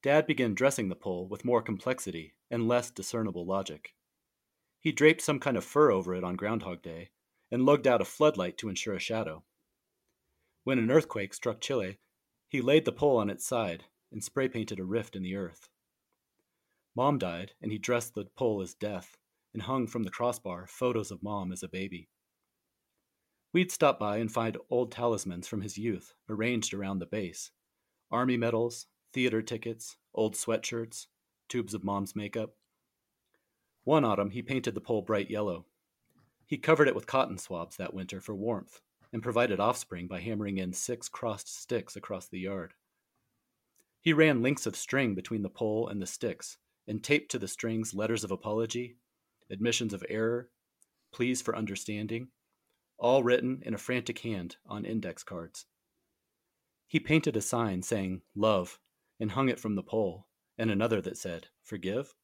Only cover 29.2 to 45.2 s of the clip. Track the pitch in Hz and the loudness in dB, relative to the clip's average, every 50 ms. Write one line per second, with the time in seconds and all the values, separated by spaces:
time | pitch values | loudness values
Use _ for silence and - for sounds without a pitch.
29.2 | 127 123 110 113 110 - 120 110 - 117 117 117 - - - _ _ _ - - | 2 4 2 2 -2 -2 -6 -6 -6 -6 -8 -8 -12 -16 -16 _ _ _ 0 0
30.2 | 110 110 107 - - - 113 113 - - 120 117 117 113 - - - _ _ _ | 0 0 0 -2 -2 0 0 0 0 -4 -4 -6 -6 -6 -10 -16 -16 _ _ _
31.2 | _ _ _ _ _ _ - 123 110 92 107 101 92 98 101 98 98 98 - 104 | _ _ _ _ _ _ -4 -4 -4 -2 -6 -4 -4 -2 -2 -2 -4 -4 -6 -8
32.2 | 104 104 - 113 110 107 _ _ _ _ _ _ _ _ _ _ _ _ _ _ | -8 -4 -4 -4 -6 -6 _ _ _ _ _ _ _ _ _ _ _ _ _ _
33.2 | _ _ _ _ _ _ _ _ _ _ _ _ _ 127 156 156 139 113 101 95 | _ _ _ _ _ _ _ _ _ _ _ _ _ 4 4 6 6 4 2 2
34.2 | 101 98 98 123 120 - 135 131 123 120 107 - - - 117 107 92 - 110 101 | 0 -2 -2 -8 -6 -2 -2 -2 -2 -2 -4 -4 -4 -2 -2 -2 0 0 0 0
35.2 | 104 - 107 104 107 98 87 80 87 _ _ _ _ _ _ _ _ _ _ _ | 0 -2 -4 -2 -2 -2 -4 -6 -10 _ _ _ _ _ _ _ _ _ _ _
36.2 | _ _ _ _ _ _ 151 139 - - 160 151 151 135 - 98 90 - - 131 | _ _ _ _ _ _ -6 -2 6 6 8 8 8 6 6 2 -4 0 2 2
37.2 | 127 - 101 90 - - 92 85 82 - - - 92 - - 95 92 - 101 92 | 2 2 -2 -10 -8 -8 -6 -8 -8 -8 -8 -8 -8 -8 -6 -8 -10 -8 -10 -12
38.2 | - - 107 95 104 117 113 92 - - - - _ _ _ _ _ _ - 110 | -10 -8 -8 -4 -2 -2 -2 -4 -6 -12 -20 -20 _ _ _ _ _ _ -8 -6
39.2 | 110 127 110 117 120 120 101 92 101 113 120 - - _ 98 87 87 90 95 87 | -4 0 2 2 2 2 2 2 2 2 2 0 -6 _ -8 -8 -8 -8 -8 -8
40.2 | 85 113 110 104 104 101 98 95 92 90 92 - - - 123 117 - - - - | -6 -4 -4 -2 -2 -2 -2 -2 -4 -4 -4 -6 -4 -6 -6 -6 -8 -12 -10 -6
41.2 | - 113 104 101 - - - - - - 123 113 95 - - 101 - - 104 92 | -4 -4 -4 -4 -8 -14 -14 -14 -6 -4 -4 -4 -4 -6 -14 -14 -8 -8 -8 -8
42.2 | - - - 92 92 95 98 95 85 82 - _ _ _ _ _ _ _ _ _ | -8 -10 -8 -6 -6 -4 -6 -6 -8 -10 -14 _ _ _ _ _ _ _ _ _
43.2 | _ _ _ _ _ _ _ _ _ _ _ _ _ _ _ _ _ 165 156 147 | _ _ _ _ _ _ _ _ _ _ _ _ _ _ _ _ _ 4 8 8
44.2 | 160 156 143 120 117 131 147 - - 113 95 - - - - 135 135 117 98 92 | 8 8 8 6 4 2 2 0 -2 -4 -4 -6 -4 0 2 2 2 2 0 -2